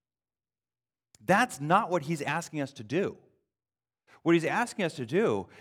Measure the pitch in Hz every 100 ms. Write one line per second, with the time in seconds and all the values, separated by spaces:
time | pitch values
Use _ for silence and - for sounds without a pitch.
0 | _ _ _ _ _ _ _ _ _ _
1 | _ _ 110 196 247 135 147 190 196 175
2 | 143 156 135 156 - 151 135 - 107 156
3 | 147 - _ _ _ _ _ _ _ _
4 | _ - 165 170 156 175 240 - 170 143
5 | 113 170 214 101 92 -